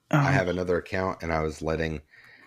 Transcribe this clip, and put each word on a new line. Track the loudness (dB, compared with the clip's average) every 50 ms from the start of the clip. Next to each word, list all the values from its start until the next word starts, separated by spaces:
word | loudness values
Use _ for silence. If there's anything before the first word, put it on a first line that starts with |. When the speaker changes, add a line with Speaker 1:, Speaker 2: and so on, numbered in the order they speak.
| _ _
Speaker 1:
Oh. | 2
Speaker 2:
I | 4 4 4
have | 4 2 2
another | 2 0 -2 0 0 0
account, | -2 -2 -4 -4 -2 -2 -2 -4 -6
and | -4 -2
I | -2 0
was | 0 -2 -4 -4
letting, | -4 -2 -2 0 -2 -2 -4 -6 -10 _ -20 -20 -20 -20 -20 -20 -20